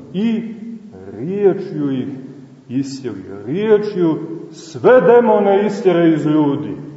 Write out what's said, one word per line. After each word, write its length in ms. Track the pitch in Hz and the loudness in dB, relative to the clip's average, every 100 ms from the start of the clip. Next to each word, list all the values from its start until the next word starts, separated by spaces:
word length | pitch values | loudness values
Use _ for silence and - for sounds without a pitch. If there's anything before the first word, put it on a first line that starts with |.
| - | -10
i 400 | 180 233 214 - - 214 - - 95 98 | -4 -2 -2 -6 -12 -14 -14 -16 -18 -14
riječju 800 | 98 156 202 196 160 - 151 143 | -10 -6 2 2 2 -4 -4 -4
ih 160 | 127 110 - - - - - - | -4 -6 -10 -14 -20 -20 -20 -8
isjeli, 540 | 127 135 - 120 98 92 98 107 | -6 -6 -8 -10 -10 -12 -12 -6
riječju 720 | 180 220 208 - 180 170 147 - - - | -2 2 2 2 0 0 0 -6 -12 -14
sve 500 | - - 123 180 254 | -18 -16 0 6 6
demone 640 | 247 240 226 208 196 196 208 | 8 6 6 4 4 2 2
istjera 400 | - 185 170 165 | 0 2 4 4
iz 200 | 151 151 | 2 2
ljudi. 520 | 156 147 135 - - - | 2 2 -2 -6 -10 -12